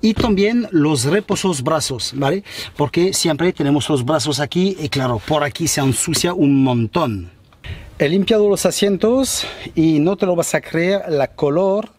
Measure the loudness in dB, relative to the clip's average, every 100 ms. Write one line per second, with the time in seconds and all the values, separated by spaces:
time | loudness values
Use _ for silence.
0 | 2 2 2 2 2 0 0 2 2 2
1 | 0 0 0 -2 0 -2 -2 -2 -2 -6
2 | -6 -2 -2 -2 -6 -14 -14 -4 -2 2
3 | 0 2 0 2 0 0 2 2 2 0
4 | 2 0 0 -2 -2 0 0 0 -4 -2
5 | -2 -2 -2 0 0 -2 -2 0 0 0
6 | -2 -2 -2 2 2 4 2 2 0 -2
7 | -2 -4 -10 -18 _ _ -14 -14 -14 -2
8 | 0 2 2 2 4 2 0 0 0 2
9 | 2 2 0 -4 -8 -10 -8 2 4 4
10 | 2 0 0 0 0 -2 -2 -2 0 -2
11 | -2 -2 -2 0 0 2 0 0 -4